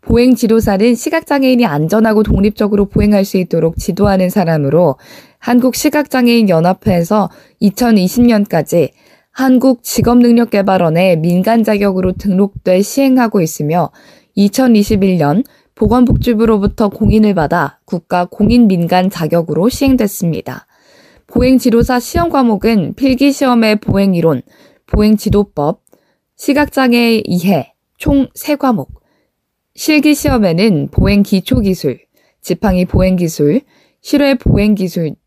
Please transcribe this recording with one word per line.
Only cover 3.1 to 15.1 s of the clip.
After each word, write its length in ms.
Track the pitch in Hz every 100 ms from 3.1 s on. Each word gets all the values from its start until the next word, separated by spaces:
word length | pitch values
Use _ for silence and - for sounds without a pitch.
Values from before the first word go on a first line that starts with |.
| 208
수 140 | 196 196
있도록 380 | 180 170 160 160
지도하는 540 | - 175 202 190 185
사람으로 680 | 196 170 165 139 147 175 131 - - - _
한국시각장애인연합회에서 1900 | - 247 254 240 311 302 285 262 240 233 214 165 170 185 - 180 170 214 180 - _ _
이천이십 640 | 202 190 240 220 180 -
년까지 680 | 240 220 202 170 143 170 139 _ _ _ _
한국직업능력개발원의 1900 | - 262 254 269 247 - - - 247 240 233 233 208 196 190 170 160 190 165
민간 440 | 165 175 185 233
자격으로 480 | 220 208 202 185 185
등록돼 680 | 180 208 185 202 - - 185
시행하고 580 | 202 - 277 254 233 214
있으며 480 | 160 - 147 170 156 _ _ _ _
이천이십일 840 | - 202 - 262 220 202 214 190